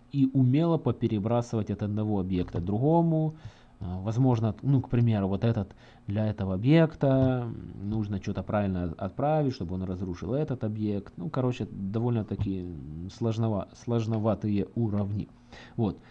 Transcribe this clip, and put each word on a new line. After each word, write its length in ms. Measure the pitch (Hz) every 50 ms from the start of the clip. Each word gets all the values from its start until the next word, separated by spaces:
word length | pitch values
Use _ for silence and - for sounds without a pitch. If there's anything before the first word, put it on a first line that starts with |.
| - - -
и 180 | 139 135 131 -
умело 460 | 139 131 123 127 147 165 170 165 151
поперебрасывать 920 | - 127 113 - - 110 110 107 95 110 117 120 117 - - 113 101 -
от 120 | 104 98 107
одного 380 | 104 104 104 107 107 107 98
объекта 400 | 92 92 95 87 87 - - 92
к 40 | 87
другому. 720 | 92 101 107 127 147 160 170 170 165 160 156 156 156 156 - - - - - - - - -
А, 200 | - 90 90 92
возможно, 540 | 92 107 107 117 135 131 123 113 113 110 101 - -
ну, 180 | 131 143 131
к 80 | - -
примеру, 400 | - 117 120 117 110 104 98 95
вот 160 | 98 95 104
этот 300 | 117 113 110 98 - - - - - - - -
для 200 | - 101 107 110
этого 280 | 107 104 - 98 95 92
объекта, 880 | 92 107 131 151 165 160 151 156 - - 139 135 135 131 131 127 127 123
м, 460 | 117 110 - - - - 110 98 101
нужно 300 | 107 110 107 101 104 95
чё-то 220 | - - 98 98 92
правильно 520 | - 107 104 101 98 95 90 87 87 80
отправить, 560 | - 98 98 - - 131 147 156 156 151 135 -
чтобы 200 | - 92 82 92
он 80 | 92 92
разрушил 500 | 92 92 90 95 95 87 87 - 82 120
этот 320 | 139 156 151 131 120 -
объект. 480 | 110 107 107 107 104 104 101 98 - -
Ну, 120 | - 175 165
короче, 380 | - 135 127 127 120 - 107 -
довольно-таки, 880 | - 95 98 95 101 113 117 123 120 113 104 - - 98 - 101 95 92
м, 500 | 90 90 87 76 65 71 76 80 87 92
сложнова-, 580 | - - 117 113 110 110 117 113 107 98 - - - - -
сложноватые 840 | - 120 117 113 110 113 110 104 113 104 - - 107 104 101 - - -
уровни. 520 | - 117 110 101 101 104 98 104 104 - - - - - - - - - - -
Вот. 220 | - 117 101 - - - -